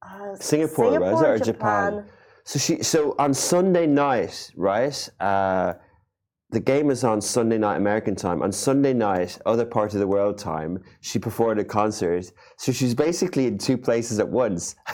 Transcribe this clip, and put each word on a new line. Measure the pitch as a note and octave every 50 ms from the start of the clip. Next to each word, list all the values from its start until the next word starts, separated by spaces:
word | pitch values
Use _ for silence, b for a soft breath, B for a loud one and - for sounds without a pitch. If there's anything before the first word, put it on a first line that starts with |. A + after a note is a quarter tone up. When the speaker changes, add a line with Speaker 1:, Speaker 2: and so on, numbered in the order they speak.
Speaker 1:
Uh, | - - - G3+ G3+ G3+ G3
Speaker 2:
Singapore, | - - - D3+ D3+ D#3+ D3+ - C#3+ A#2 A#2+
Speaker 1:
Singapore, | - - F2+ F#2
Speaker 2:
was | - -
it, | D#3 C#3+
or | A2+ A2
Speaker 1:
Japan. | G#2 A2+ A2+ - - A2 G#2 G2+ G2 G2+
Speaker 2:
Japan? | G#2 G#2 G2+ B B B B B B B B
So | - - C3+
she, | - - E3 -
so | A2 - - D#3 D3 C3+ - -
on | D3 C#3+
Sunday | C3+ - - - F3+ F3+ F#3 F#3+ F3+ E3+ E3+
night, | D3+ C#3+ C#3+ C#3+ C#3 B2+ G#2+ - - - - - - _
right? | - F2+ G2 G2 A2+ C3 D3 C3+ - - - _ -
Uh, | F#2 G2 G2 G2 G2 F#2+ F#2+ F#2 F#2 F2+ E2+ b b b b b b b _ _ _ _ _ _ _ -
the | A2+ A2
game | - C3 C3+ D3 D3 C#3+
is | C3 A#2+ C3
on | A2+ A2 G#2
Sunday | G2+ - - B2 A2+ A2+ A2+
night | G#2+ G#2+ G2+ E2+
American | D#2+ G2+ G2+ G#2+ A2 - A2 F#2+
time. | - - F2+ F2 C#2+
On | D2 G2
Sunday | F#2+ - - C#3 C3+ C#3 C#3 C3+
night, | B2+ A#2 G#2+ G2+ F#2+ F2+ F2+ - - - -
other | G2+ A2+ A#2+ A#2
part | A#2 - A2 G#2 G#2 G#2
of | G2+
the | G2+
world | F#2+ G2 G2+ G2+ G#2 G2
time, | - - E2+ D#2+ D#2 D#2 E2 F#2 F#2 B B B B
she | - - - G#2+
performed | - A2+ - - A#2 A2+ A2 G#2
a | G2
concert. | - - G#2 G#2+ G#2+ G#2 - F#2 E2+ F2 F2+ F2+ - B B B B B B
So | - C3+
she's | B2 - C3 B2 A#2
basically | C3 D3+ E3 F3 - F#3+ F3+ - C#3+ C3
in | A#2 G#2
two | G2+ - - B2+ B2
places | - - A#2 A#2 A2+ - A2 G#2
at | G2 -
once, | F2+ B2 B2+ D#3 C#3 - - - - _ - -